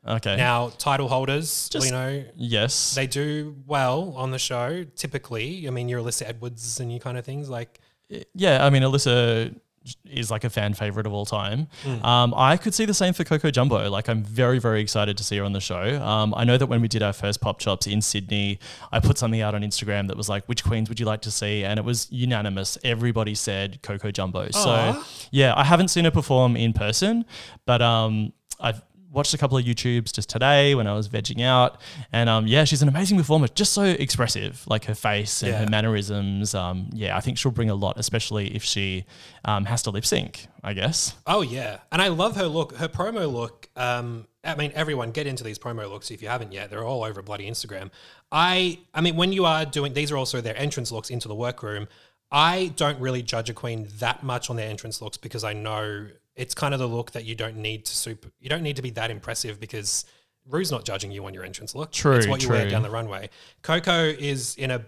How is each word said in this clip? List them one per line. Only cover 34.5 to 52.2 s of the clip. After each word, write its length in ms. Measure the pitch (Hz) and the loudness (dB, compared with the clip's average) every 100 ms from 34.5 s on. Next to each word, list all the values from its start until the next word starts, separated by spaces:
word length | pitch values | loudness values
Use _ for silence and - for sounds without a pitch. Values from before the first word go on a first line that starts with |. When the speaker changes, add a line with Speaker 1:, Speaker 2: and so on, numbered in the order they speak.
| - - | -10 -2
Speaker 1:
like, 180 | 110 - | -2 -2
her 80 | |
face 480 | 107 113 104 104 - | -2 0 0 0 -2
and 100 | 110 | 0
Speaker 2:
Yeah. 60 | 110 | 0
Speaker 1:
her 40 | 104 | 2
mannerisms. 840 | 107 110 107 101 101 98 98 104 | 2 2 0 0 -2 -2 -2 -2
Um, 380 | 101 90 92 95 | -2 -2 -4 -6
yeah, 240 | 110 101 95 | -4 -2 -2
I 20 | |
think 200 | - 120 | -2 0
she'll 120 | 135 | -2
bring 200 | 117 113 | 0 0
a 40 | 101 | 2
lot, 220 | 98 - | 0 -2
especially 580 | - 117 - 107 98 107 | -2 -2 -2 -4 -4 -4
if 80 | |
she, 420 | - 101 98 92 90 - - - - | -4 -2 -2 -4 -8 -16 -20 -8 -2
um, 200 | 104 104 | 0 0
has 160 | 120 | -2
to 60 | - | -2
lip 160 | 101 - | -2 0
sync, 400 | - - - - - | 0 -2 -12 -20 -14
I 100 | - | -8
guess. 420 | 98 107 160 - - - | -2 0 0 -2 -6 0
Speaker 2:
Oh, 160 | 196 | 0
yeah. 360 | 147 123 110 101 _ | 0 -4 -8 -10 _
And 120 | 165 | 0
I 60 | 196 | 2
love 260 | 165 208 202 | 2 0 2
her 100 | 180 | 0
look, 300 | 156 170 - | 0 -4 -4
her 100 | 170 | -6
promo 460 | - 190 226 165 | -2 -4 -2 -2
look. 340 | 120 117 - - - | -2 -6 -10 -20 -4
Um, 520 | 123 120 120 117 107 _ | -2 0 -4 -8 -12 _
I 100 | 160 | -6
mean, 180 | 147 147 151 | -4 -4 -2
everyone, 340 | 156 139 117 | -2 -2 -2
get 160 | 113 143 | -4 -4
into 180 | 127 | -6
these 140 | 113 104 | -8 -10
promo 320 | 120 113 101 | -8 -8 -8
looks 220 | 101 - | -10 -12
if 100 | 104 | -12
you 60 | 107 | -6
haven't 240 | 123 107 | -6 -6
yet. 180 | 98 98 | -10 -10
They're 140 | 104 113 | -8 -6
all 180 | 131 | -4
over 200 | 110 101 | -4 -6
bloody 260 | 98 101 101 | -10 -10 -8
Instagram. 400 | 117 113 98 95 - - - _ | -8 -8 -10 -12 -16 -20 -20 _
I, 460 | 147 175 185 185 165 _ | 2 2 4 0 -2 _
I 80 | 160 | 0
mean, 140 | 170 165 | 2 4
when 180 | 180 | 2
you 100 | 190 175 | 4 4
are 200 | 160 156 | 2 0
doing, 280 | 143 143 | -2 -2
these 180 | 135 147 | -2 -2
are 60 | 147 | -2
also 220 | 131 127 | -2 -4
their 160 | 117 107 | -4 -4
entrance 360 | 147 143 120 | -4 -4 -6
looks 180 | 113 - | -6 -6
into 180 | 123 110 | -8 -6
the 60 | |
workroom. 540 | 107 120 120 107 104 104 _ _ _ | -4 -4 -6 -8 -8 -10 _ _ _